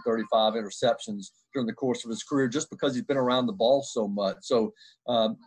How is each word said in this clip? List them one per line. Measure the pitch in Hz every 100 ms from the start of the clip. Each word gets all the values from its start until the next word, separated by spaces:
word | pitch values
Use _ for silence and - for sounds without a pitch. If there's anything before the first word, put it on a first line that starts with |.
| 120
thirty-five | 113 110 113 110
interceptions | 113 101 - 123 113 - 101 95 _ _
during | 139 113
the |
course | 110 131 120
of | 117
his | 110
career | - 143 131
just | 139 -
because | - 147 123
he's |
been | - 135
around | 123 127 120
the |
ball | 98 113 139
so | 139 120 104
much. | 101 98 95
So, | - 120 214 - - _ -
um, | 117 110 -